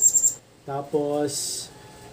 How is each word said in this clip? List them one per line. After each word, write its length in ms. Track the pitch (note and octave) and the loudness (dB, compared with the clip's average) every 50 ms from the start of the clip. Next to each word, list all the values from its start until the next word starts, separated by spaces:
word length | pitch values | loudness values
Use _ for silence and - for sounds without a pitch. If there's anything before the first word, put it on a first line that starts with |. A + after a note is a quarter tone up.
| - - - - - - - - - _ - - - | 4 4 4 4 2 2 0 -4 -10 _ -20 -16 -10
Tapos, 1040 | C#3+ C#3 C#3+ C#3+ C#3+ - C#3+ D3 D3 D3 D3 D3 C#3+ C#3+ - - - - - - - - - - - - - - - | -6 -6 -6 -4 -2 0 0 0 0 0 0 0 0 -2 -4 -6 -6 -6 -8 -10 -12 -16 -20 -20 -20 -20 -20 -20 -10